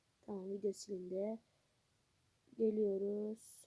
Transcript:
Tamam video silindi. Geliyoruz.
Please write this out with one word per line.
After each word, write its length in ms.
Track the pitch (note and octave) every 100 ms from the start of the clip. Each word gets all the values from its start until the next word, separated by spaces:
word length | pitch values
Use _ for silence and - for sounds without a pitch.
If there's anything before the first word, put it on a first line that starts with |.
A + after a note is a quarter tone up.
| _ _ -
Tamam 240 | G3 F#3+
video 220 | G3+ G3+
silindi. 680 | F#3+ - F#3 F3+ F#3 G#3 A3+ _ _ _ _ _ _ _ _ _ _ _ -
Geliyoruz. 1080 | A3 G#3+ G#3 G3 G3+ G#3 G#3+ A3+ - -